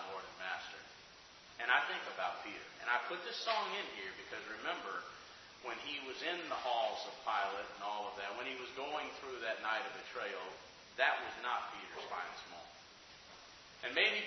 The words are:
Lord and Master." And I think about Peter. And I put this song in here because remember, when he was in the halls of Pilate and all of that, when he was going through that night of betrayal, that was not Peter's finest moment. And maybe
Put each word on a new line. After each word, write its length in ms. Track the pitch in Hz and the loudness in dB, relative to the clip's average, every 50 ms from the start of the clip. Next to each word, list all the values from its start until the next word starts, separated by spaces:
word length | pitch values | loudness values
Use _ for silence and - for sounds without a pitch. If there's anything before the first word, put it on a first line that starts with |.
| - 92 | 0 -2
Lord 140 | 95 95 95 | -4 -6 -6
and 140 | - - - | -6 -8 -4
Master." 400 | 92 92 90 87 - - - - - - - - - - - - - - - - - - - - | -2 -2 -2 -2 -4 -6 -8 -10 -12 -12 -14 -16 -16 -18 -18 -18 -18 -18 -18 -18 -18 -14 -6 -2
And 100 | 120 120 | 6 8
I 160 | 127 147 - - | 8 8 8 6
think 140 | 185 180 - - - | 2 0 -2 -2 0
about 300 | 95 92 - - - - | 2 2 2 2 0 -4
Peter. 200 | 104 101 - - - - - | -6 -6 -8 -8 -10 -10 -4
And 80 | 110 113 | 4 6
I 80 | 120 120 - - | 6 6 6 2
put 140 | 170 175 - | -2 -2 -2
this 120 | 233 226 - - | -2 -2 -2 2
song 320 | 226 226 208 202 190 190 | 4 4 4 4 2 0
in 100 | 202 190 - - | 0 -2 -2 -4
here 180 | 202 196 190 185 - | -6 -6 -6 -6 -8
because 280 | - - 113 107 101 104 | -8 -6 -6 -6 -4 -6
remember, 560 | 110 117 123 156 175 156 120 98 92 92 - - - - - - - - - - - - - | -6 -2 0 0 0 0 0 -2 -2 -2 -4 -6 -10 -12 -14 -14 -14 -14 -16 -16 -14 -8 -4
when 140 | 120 117 117 | -4 -2 -2
he 200 | - 143 147 143 135 131 | -2 -4 -4 -4 -4 -4
was 140 | 123 120 | -4 0
in 280 | 139 165 175 175 165 151 | 2 2 2 0 0 0
the 60 | 127 | 0
halls 500 | 120 127 123 120 117 - - - - - | 0 4 4 6 6 6 6 4 2 -2
of 80 | - - - - | -4 -6 -4 0
Pilate 440 | 110 107 101 98 98 98 101 104 - - | 4 4 6 6 4 2 0 -2 -4 -6
and 80 | - 98 | -4 -2
all 240 | 104 104 104 104 101 | 0 0 0 0 -2
of 80 | 104 98 | -2 -2
that, 180 | 98 101 104 113 | -2 -2 -2 -2
when 80 | 127 | -2
he 100 | 135 135 | -2 -2
was 140 | 127 127 120 | -4 -4 -6
going 400 | 123 131 139 147 151 147 143 131 113 - | -4 -2 -2 0 0 0 0 -2 -4 -6
through 200 | 135 135 127 120 | -6 -4 -4 -2
that 200 | 113 113 110 - | 0 0 0 2
night 240 | - 110 110 107 104 | 4 4 4 4 2
of 80 | - - - - | 0 -4 -6 -8
betrayal, 480 | - - 123 110 101 98 92 90 92 92 - - - - - - - - | -6 -4 -2 0 0 0 -2 -4 -4 -8 -8 -12 -14 -14 -16 -16 -8 4
that 240 | - 131 147 - - | 6 6 6 6 4
was 120 | - - - - 117 | 2 -2 -4 0 2
not 300 | 123 120 110 - - - | 2 4 4 2 0 -4
Peter's 360 | - - - - - - - | -6 -8 -6 -6 -6 -4 -2
finest 340 | 98 90 90 90 - - - - | -2 -2 -2 -2 -4 -8 -10 -10
moment. 160 | - - - - - - - - - - - - - - - - - - - - - - - - - - - | -10 -12 -12 -12 -14 -16 -16 -16 -16 -18 -16 -16 -16 -16 -16 -16 -16 -16 -16 -16 -16 -16 -16 -16 -12 -4 -4
And 100 | 120 131 | 0 6
maybe 320 | 160 196 214 214 208 208 | 6 6 8 6 4 0